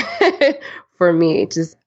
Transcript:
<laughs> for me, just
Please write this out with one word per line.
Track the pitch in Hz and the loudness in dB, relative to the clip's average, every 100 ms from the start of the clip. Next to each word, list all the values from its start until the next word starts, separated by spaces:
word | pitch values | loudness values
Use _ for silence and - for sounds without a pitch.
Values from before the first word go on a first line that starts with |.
| - - | -4 0
<laughs> | 359 370 285 294 - - - - | 0 2 0 0 -10 -20 -12 0
for | 180 | 2
me, | 165 165 - - | 4 2 0 -2
just | 165 165 _ | -4 -6 _